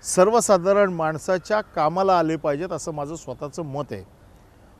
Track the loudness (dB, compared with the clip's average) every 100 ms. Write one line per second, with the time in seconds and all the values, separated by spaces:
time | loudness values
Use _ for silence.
0 | -2 2 4 4 4 4 4 4 2 0
1 | -4 -4 -2 -4 -2 -4 -4 -2 0 2
2 | 2 4 2 0 -2 -4 -4 -8 -8 -8
3 | -10 -10 -12 -12 -10 -10 -8 -8 -8 -10
4 | -14 -20 -20 -20 -20 _ -20